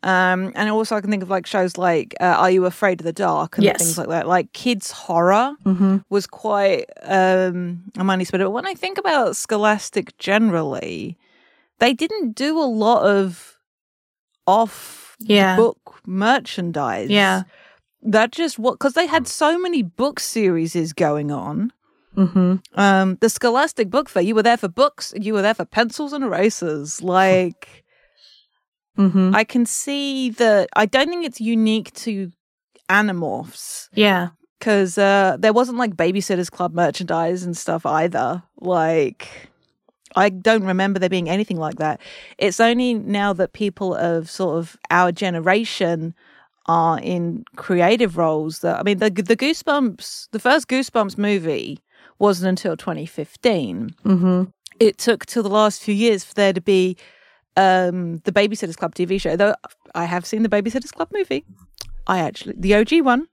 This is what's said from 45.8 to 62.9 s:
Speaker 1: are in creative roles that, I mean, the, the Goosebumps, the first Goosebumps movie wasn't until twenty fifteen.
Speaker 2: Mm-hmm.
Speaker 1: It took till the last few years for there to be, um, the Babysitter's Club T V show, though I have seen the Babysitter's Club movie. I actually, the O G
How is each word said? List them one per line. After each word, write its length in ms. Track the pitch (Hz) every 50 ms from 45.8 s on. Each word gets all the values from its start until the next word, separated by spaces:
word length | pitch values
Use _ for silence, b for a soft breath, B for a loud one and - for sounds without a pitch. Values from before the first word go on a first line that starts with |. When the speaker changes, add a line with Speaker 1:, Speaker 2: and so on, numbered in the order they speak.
| 190 170 170 165 160 165 165 b b b b b b b b _ _
Speaker 1:
are 320 | - 165 170 165 165 160 -
in 460 | - - 180 175 170 170 165 - - - _
creative 600 | - - - 185 175 170 180 220 233 240 196 165
roles 420 | 170 170 160 156 156 156 160 160 -
that, 180 | - 170 170
I 60 | - -
mean, 140 | 202 202 180
the, 100 | 214 220
the 280 | 180 185 196 170 226
Goosebumps, 880 | - 247 294 330 - - - 285 285 269 226 180 - - - - - - _
the 80 | - 220
first 280 | - 247 277 320 254
Goosebumps 500 | - 254 262 269 - _ 233 214 196 -
movie 640 | - 202 208 208 196 160 160 147 95 58 - - - _ b b b b b b b
wasn't 300 | 202 208 196 175 180 190
until 260 | 185 185 - 190 160
twenty 280 | 160 - - 165 160 156
fifteen. 880 | 165 - - 147 _ _ - - 247 214 175 139 101 85 90 117 117 - _ _
Speaker 2:
Mm-hmm. 380 | 202 190 175 175 185 180 180 185 185 _ _ _ - _ _
Speaker 1:
It 180 | 226 214 - -
took 260 | - 240 226 - -
till 160 | - - 240 214
the 60 | 202
last 320 | 196 214 214 214 196 -
few 140 | - 214 208
years 280 | 202 226 233 214 190 -
for 100 | - -
there 180 | - 202 196 185
to 80 | 185
be, 360 | 170 - 196 185 185 185 180 b b b b b b b b b b b _
um, 600 | 185 190 190 185 185 185 180 175 185 175 170 165 160 _
the 60 | -
Babysitter's 440 | 175 202 202 208 214 - - 170 160
Club 180 | - - 160 -
T 120 | - 180
V 120 | 175 190
show, 180 | 196 - 160 151
though 200 | 175 202 208 - - - - _ _ _ - _
I 100 | - 170
have 200 | 165 175 180 175
seen 160 | - - 214 226
the 60 | 220
Babysitter's 420 | 214 208 196 233 220 269 247 -
Club 160 | - - 339 -
movie. 320 | 392 415 381 _ 269 277 - _ - _ - _ _ _ - - - - -
I 140 | - 185 185
actually, 360 | 165 139 - - - - - -
the 160 | 175 190 208
O 80 | 208 220
G 180 | 214